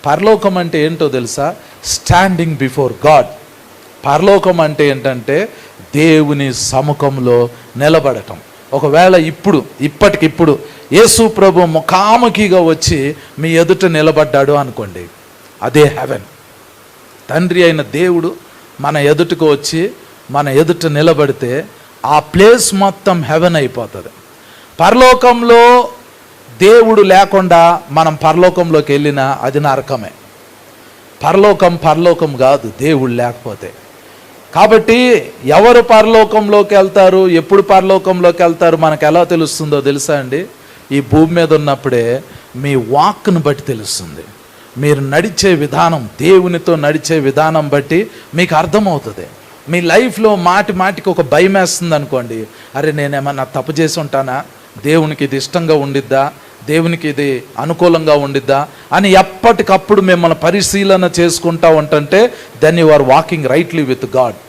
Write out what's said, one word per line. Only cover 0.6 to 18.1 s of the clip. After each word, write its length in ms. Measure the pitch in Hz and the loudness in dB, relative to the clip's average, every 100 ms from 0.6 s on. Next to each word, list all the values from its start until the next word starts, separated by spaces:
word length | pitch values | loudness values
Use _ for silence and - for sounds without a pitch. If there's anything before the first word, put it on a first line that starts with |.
| 170 156 | -4 -2
ఏంటో 240 | 151 165 151 | -2 -2 -4
తెలుసా? 460 | 127 117 - 147 - - - - | -4 -6 -6 -6 -8 -20 -18 -10
Standing 720 | - - 175 190 175 165 143 | -10 0 0 2 -2 -4 -4
before 340 | 135 147 131 110 147 | -4 -2 -4 -2 2
God. 160 | 151 120 - - - - - - - 139 | 2 2 -10 -20 -20 -20 -20 -20 -12 -4
పరలోకం 540 | 147 190 196 190 170 | 0 2 2 2 0
అంటే 280 | 156 151 147 | -2 0 -2
ఏంటంటే 600 | 131 127 123 113 147 220 - - - - | -2 -6 -6 -4 -4 -4 -12 -20 -20 -8
దేవుని 600 | 147 165 156 147 147 139 | 0 2 2 2 -2 -4
సముఖంలో 920 | 127 - 131 143 147 143 135 123 120 120 - - 117 | -6 -4 -4 -2 -2 -2 -2 0 0 0 -6 -16 -4
నిలబడటం. 600 | 143 160 147 113 - 90 - - - | 0 2 0 -4 -10 -20 -20 -20 -8
ఒకవేళ 420 | 139 147 151 185 | -4 0 4 4
ఇప్పుడు, 500 | 185 160 151 196 156 - - | 4 0 -4 -2 -2 -2 -8
ఇప్పటికిప్పుడు 760 | 147 - 202 - 160 - 165 - - - - | -8 0 0 2 -2 0 0 0 -6 -20 -2
యేసు 360 | 160 226 - 220 | 2 2 4 0
ప్రభు 320 | 220 196 175 | 2 2 4
ముఖాముఖిగా 1000 | 175 160 - 185 202 233 240 202 208 185 | 0 0 -2 0 2 2 2 0 0 2
వచ్చి 560 | 165 160 - 160 139 147 - - | 2 -2 -2 -4 -4 -8 -16 -8
మీ 120 | 160 | -2
ఎదుట 340 | 165 165 180 | 0 2 0
నిలబడ్డాడు 680 | 185 160 156 156 151 139 139 | 0 0 0 2 0 0 0
అనుకోండి, 540 | 143 135 117 104 90 85 - - _ - _ | 0 -4 -10 -12 -14 -18 -20 -20 _ -20 _
అదే 200 | 113 135 | -2 2
హెవెన్. 400 | 147 139 135 123 - _ - - _ _ _ _ - - - | 2 0 -8 -10 -12 _ -20 -20 _ _ _ _ -20 -20 -6
తండ్రి 320 | 156 180 175 | -4 -2 2
అయిన 200 | 170 156 | 2 0
దేవుడు 520 | 120 139 180 | -6 -4 -2